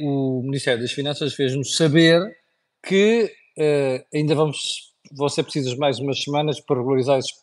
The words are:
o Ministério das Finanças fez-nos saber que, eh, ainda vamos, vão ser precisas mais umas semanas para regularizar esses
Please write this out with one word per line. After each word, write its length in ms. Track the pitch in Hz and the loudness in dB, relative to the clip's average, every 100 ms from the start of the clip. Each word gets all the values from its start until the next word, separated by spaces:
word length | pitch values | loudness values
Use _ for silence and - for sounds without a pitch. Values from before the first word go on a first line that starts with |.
o 400 | 147 139 135 127 | -4 -2 -2 -2
Ministério 380 | 131 139 - 117 | -4 -4 0 -2
das 100 | 120 | -2
Finanças 440 | - 143 143 147 | -4 -6 -4 -6
fez-nos 420 | - 135 135 127 - | -2 -2 -2 -4 0
saber 420 | 160 156 165 170 208 - _ _ _ _ | 4 6 6 4 2 -10 _ _ _ _
que, 480 | - 190 208 233 202 - _ - | -2 2 4 4 0 -4 _ -2
eh, 460 | 151 147 135 127 - | 0 2 0 -2 -4
ainda 220 | 151 151 | -2 0
vamos, 600 | 147 156 131 - - - _ _ | 2 0 -2 -8 -10 -12 _ _
vão 160 | 139 143 | -4 -4
ser 140 | - | -2
precisas 340 | - 156 127 123 | -4 -2 -4 0
mais 220 | 147 117 | -2 0
umas 240 | 139 127 | -4 -4
semanas 360 | - 143 151 131 | -2 -2 -2 -4
para 180 | - 127 | -4 -2
regularizar 400 | 123 131 123 135 | 0 0 2 0
esses 140 | 113 - | 0 -12